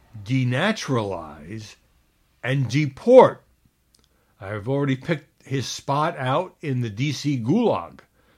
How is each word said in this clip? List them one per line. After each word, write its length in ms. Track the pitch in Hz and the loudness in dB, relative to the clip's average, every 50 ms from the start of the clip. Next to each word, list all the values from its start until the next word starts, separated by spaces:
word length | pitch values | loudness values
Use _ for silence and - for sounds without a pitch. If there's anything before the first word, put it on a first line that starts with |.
| _ _ - 110 98 | _ _ -20 -14 -6
denaturalize, 1500 | 110 131 131 127 123 123 135 180 214 208 - - - 131 113 104 98 92 85 78 73 76 76 76 85 110 110 107 - - - _ _ _ _ _ _ _ _ _ _ _ _ | -2 0 0 0 0 0 0 0 0 -2 -2 -4 -2 -2 -2 -2 -2 -4 -6 -10 -12 -16 -18 -16 -14 -14 -14 -14 -16 -20 -20 _ _ _ _ _ _ _ _ _ _ _ _
and 260 | - 120 135 143 131 104 | -6 -2 -2 -2 0 0
deport. 760 | 113 151 151 131 - - - 226 254 254 180 - - - _ _ _ _ _ _ _ _ _ _ _ _ _ _ _ _ _ _ _ - | 0 0 0 -2 -4 -2 4 8 10 10 10 10 6 -2 _ _ _ _ _ _ _ _ _ _ _ _ _ _ _ _ _ _ _ -14
I 80 | 98 95 | -12 -10
have 200 | 107 104 98 123 | -8 -8 -4 -4
already 280 | 135 143 143 139 135 | -2 -2 0 0 -2
picked 500 | 131 - 165 170 143 - _ _ _ - | -2 -2 -4 -4 -4 -6 _ _ _ -10
his 200 | - 135 135 110 | -6 -4 -4 -4
spot 500 | - - - - - 139 147 151 170 165 147 | -6 -8 -10 -6 -4 -2 -2 -2 -2 -2 -4
out 380 | 131 127 135 165 185 185 - _ | -2 -2 -2 -2 -2 -6 -10 _
in 200 | - 147 131 123 | -6 -4 -4 -4
the 100 | 120 113 | -4 -4
D 220 | 98 107 139 151 | -4 -4 -4 -4
C 260 | 131 - - 147 143 123 | -4 -4 -4 -4 -2 -2
gulag, 600 | 107 123 170 233 233 180 120 90 82 80 - - - _ _ _ _ _ _ | 0 0 2 2 2 2 0 -2 -4 -10 -16 -20 -20 _ _ _ _ _ _